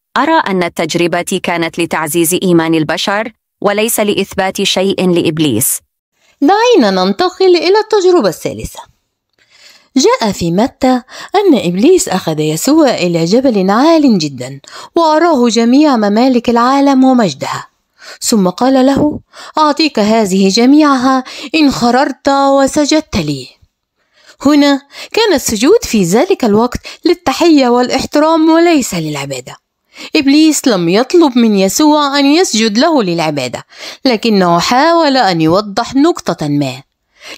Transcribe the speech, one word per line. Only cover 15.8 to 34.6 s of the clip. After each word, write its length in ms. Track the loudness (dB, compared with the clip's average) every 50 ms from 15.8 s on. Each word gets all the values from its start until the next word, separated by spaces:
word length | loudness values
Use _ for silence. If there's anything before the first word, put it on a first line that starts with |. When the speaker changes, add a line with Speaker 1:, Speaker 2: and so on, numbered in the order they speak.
| 4 4 2
Speaker 2:
ممالك 540 | 2 0 0 0 2 2 2 2 0 0 0
العالم 540 | 0 0 2 2 2 2 2 2 4 4 4
ومجدها، 640 | 4 4 2 2 0 -2 -6 -8 -10 -10 -10 -12 -16 _ _ _ _ _ _ -20 -20 -18 -10
ثم 280 | -6 -2 0 2 2 0
قال 380 | 0 -2 0 0 2 2 2
له: 340 | 2 2 0 0 -2 -4 -6 -12 _ _ -20 -16 -8 -4 -2
"أعطيك 400 | 0 0 0 0 -2 -2 0 0
هذه 500 | 0 0 2 0 0 0 0 0 0 2
جميعها 760 | 2 2 4 4 4 4 4 4 2 0 0 0 0 -2 -4 -6 -12 -16 -12 -6 -2
إن 160 | 0 0 0
خررت 580 | 0 0 0 0 0 0 0 -2 -4 _ -2 -2
وسجدت 880 | 0 2 2 2 2 2 2 0 0 0 0 0 0 -2 -2 _ -6
لي." 320 | -6 -4 -4 -6 -8 -10 -16 _ _ _ _ _ _ _ _ _ _ _ _ _ _ _ _ -10 -4 0
هنا 360 | 2 4 4 4 2 2 -2 -4 _ -20 -20 -14 -6 -2
كان 220 | -2 0 0 0
السجود 500 | -2 -2 -4 -4 -2 2 2 2 2 0
في 200 | 0 -2 -2 0
ذلك 400 | 2 2 0 0 0 -2 -2 0
الوقت 360 | 0 0 0 0 -2 -4 -8 -14 -16 -12 -6 -2
للتحية 640 | -2 -2 -2 -4 -6 -2 0 2 4 4 4 4 2
والاحترام 800 | 2 0 0 -2 -2 -6 -4 -2 -2 0 0 2 2 2 2 2
وليس 440 | 4 4 4 2 2 0 0 -2 -6
للعبادة. 640 | -6 -6 -6 -8 -8 -8 -10 -10 -12 -12 -16 -20 -20 _ _ _ _ _ _ _ -20 -10 -4 -2
إبليس 520 | 0 2 2 4 4 4 4 2 2 0 0
لم 200 | 0 0 0 0
يطلب 500 | 0 0 0 2 2 2 2 4 2 2
من 200 | 2 2 2 2
يسوع 600 | 0 0 0 2 2 2 2 2 0 -2 -2 0
أن 80 | 2
يسجد 520 | 2 2 2 0 0 0 -2 -2 0 0 0
له 240 | 0 2 2 0 0
للعبادة، 600 | -2 -2 -2 -2 -4 -4 -4 -6 -6 -8 -10 -14 _ -20 -20 -18 -18 -12 -6 -4
لكنه 540 | -2 -2 -2 0 0 0 2 2 2 2
حاول 580 | 0